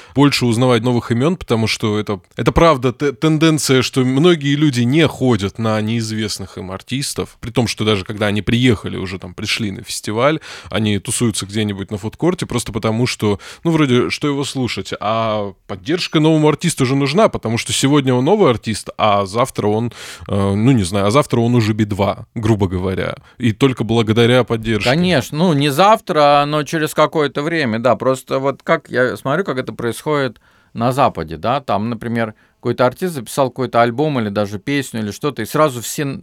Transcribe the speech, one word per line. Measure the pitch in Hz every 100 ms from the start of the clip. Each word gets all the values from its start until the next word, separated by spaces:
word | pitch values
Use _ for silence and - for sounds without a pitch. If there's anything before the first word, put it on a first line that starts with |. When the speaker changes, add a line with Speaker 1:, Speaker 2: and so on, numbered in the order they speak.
| -
Speaker 1:
больше | 131 143 - 123
узнавать | 113 127 117
новых | 120 120 -
имён, | 117 143 185
потому | - 113 110
что | - 113 104
это, | 104 98 - -
это | 117
правда | - 165 143 127
те-, | 117 147
тенденция, | 123 156 156 165 156 - 131
что | 120 135
многие | 127 131 175 170 139 143
люди | 151 123
не | 120 151 143
ходят | - 131 113 98 -
на | 113 110
неизвестных | 107 117 110 107 107 - 95 -
им | 92
артистов, | 95 - 127 143 - - -
при | -
том, | 113 113
что | -
даже | 107 104
когда | 92 107 104
они | 104
приехали, | 101 117 127 104 98 95
уже | 92 92
там | 90
пришли | 87 104 - 104
на | 95
фестиваль, | - - - 107 135 156 - - -
они | 101 110 101
тусуются | - - 120 101 98
где-нибудь | 104 107 98 98
на | 107
фудкорте | 110 - 160 185 -
просто | 117 -
потому, | 110 110 110 123
что, | - 107 101 - -
ну, | 170
вроде, | 160 147 123 87
что | - 151
его | 139
слушать, | 135 135 123 - 95 -
а | 104 113 113 107 101 92 -
поддержка | 98 95 175 - 160
новому | 156 156 151
артисту | 147 175 - 123
же | 139
нужна, | 139 160 214
потому | 113 113 117
что | -
сегодня | - 135 147 131
он | 123
новый | 135 214 170
артист, | 110 - 104 - -
а | 107 101 98
завтра | 104 127 - 104
он, | 107 120 - - - -
э, | 101 98
ну, | 98 117
не | 131
знаю, | 87 101 98
а |
завтра | 120 151 120
он | 117
уже | 120 107
Би | 107
два, | 107 98 101 95 -
грубо | - 110 107 98
говоря, | 92 95 95 85 - - -
и | 117
только | 101 139 123
благодаря | 110 113 110 110 117 127
поддержке. | 117 117 110 107 101
Speaker 2:
Конечно, | 147 180 156 - 147
ну, | 185
не | 143 143
завтра, | 135 196 220 - 165 147 143 147
но | 151
через | 143 165 151
какое-то | - 156 165 143 143
время, | 147 165 131 110
да, | 120 107
просто | 120 131 - 135
вот | 135 139
как | - 165 -
я | 120 127 101
смотрю, | 131 151
как | 196 131
это | 120
происходит | 110 117 107 - 147 131 - _ _ _
на | - 120
Западе, | 127 123 87 82 80
да, | 107 135
там, | 131 101 110
например, | 117 117 117 113 107 _ _
какой-то | 123 120 123
артист | - 185
записал | 156 110 - 131
какой-то | - 123 117
альбом | 120 117 156 135
или | 107
даже | 101 101 104
песню | - 143 135 117
или | 107
что-то, | 98 151 120
и |
сразу | 107 151 156 123
все, | 107 - 143 131